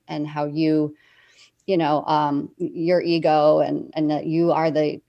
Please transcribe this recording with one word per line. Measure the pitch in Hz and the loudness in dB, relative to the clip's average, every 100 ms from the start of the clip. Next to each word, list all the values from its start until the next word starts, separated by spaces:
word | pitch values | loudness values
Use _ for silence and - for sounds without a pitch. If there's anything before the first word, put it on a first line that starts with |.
| - | -10
and | 156 151 | -8 -6
how | 151 147 | -6 -6
you, | 147 160 156 151 151 _ _ _ _ - _ - | -2 0 2 0 -6 _ _ _ _ -20 _ -4
you | 185 | 0
know, | 151 151 - | 2 0 0
um, | 151 147 143 - - | 0 0 -2 -6 -8
your | 175 175 165 180 | -8 -4 0 0
ego | 170 165 156 151 151 156 | 0 0 2 4 4 4
and, | 139 143 - 160 | 2 -2 -6 -4
and | 151 | -2
that | 151 - | -2 -2
you | 160 170 | 0 2
are | 156 160 | 2 0
the, | 151 151 143 | 0 0 -2